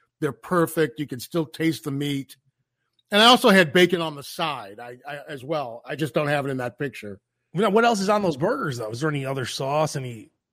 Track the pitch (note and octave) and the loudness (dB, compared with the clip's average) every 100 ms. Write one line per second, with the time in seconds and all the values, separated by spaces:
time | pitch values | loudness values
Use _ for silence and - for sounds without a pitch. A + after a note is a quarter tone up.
0 | _ - D3+ C3 - F3+ D#3+ E3+ D#3 - | _ -6 -6 -6 -2 2 2 2 0 -2
1 | C#3+ B2+ - F3 D#3+ - D#3+ D3+ D3+ C#3 | -8 -8 -6 -4 -4 -2 -2 -2 -4 -4
2 | D3 C#3 C3+ - _ _ _ _ _ _ | -4 -4 -8 -16 _ _ _ _ _ _
3 | - G3+ A#3 B3 B3 F#3+ E3+ F3+ F3+ F3+ | -2 6 8 8 8 6 6 6 4 4
4 | E3 C#3+ C3+ - E3 C3+ G2+ G#2 A#2+ B2 | -4 -8 -12 -6 -4 -6 -10 -16 -16 -16
5 | C#3 C#3+ C#3+ C#3+ C3 D#3 B2+ A#2 B2+ C#3+ | -14 -14 -12 -12 -6 -6 -6 -12 -12 -6
6 | D3+ E3+ D3 D3 C#3 C3 B2 - C#3+ - | -4 -2 0 -2 -2 -4 -6 -6 -8 -8
7 | G#2 F#2+ _ _ _ D#3+ G#3+ G3+ A#3 A3+ | -14 -16 _ _ _ -2 2 4 4 2
8 | F#3+ G#3+ G3 C#3 F3 D4 G3 A#2+ A2 A#2 | 2 0 0 0 -2 -2 -4 -6 -8 -4
9 | D#3 D3 C3+ C3+ A#2+ - C3+ D3 D#3 D3 | -4 -2 -4 -6 -6 -6 -4 0 0 -2
10 | B2+ A#2 G2 _ _ | -8 -12 -16 _ _